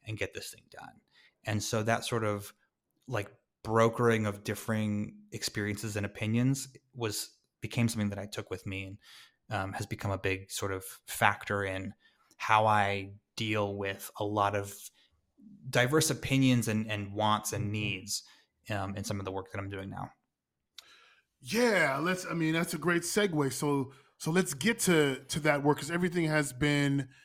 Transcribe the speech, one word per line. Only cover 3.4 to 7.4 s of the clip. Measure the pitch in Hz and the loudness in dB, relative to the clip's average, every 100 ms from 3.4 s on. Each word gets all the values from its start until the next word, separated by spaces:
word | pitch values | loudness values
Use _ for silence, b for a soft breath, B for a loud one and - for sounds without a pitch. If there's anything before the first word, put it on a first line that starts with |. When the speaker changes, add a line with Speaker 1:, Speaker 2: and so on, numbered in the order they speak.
| _ _ | _ _
Speaker 1:
brokering | 110 113 113 117 120 113 104 | 0 4 4 4 4 4 2
of | 101 | -4
differing | - 104 - 110 107 104 104 - - | -6 -6 -2 -2 0 -2 -4 -10 -14
experiences | - - - 104 101 113 101 | -8 -6 -4 -4 -4 -4 -4
and | 101 | -4
opinions | - 110 117 127 139 - - _ | -4 0 2 2 0 -4 -16 _
was, | 127 113 101 - _ | -6 -4 -4 -8 _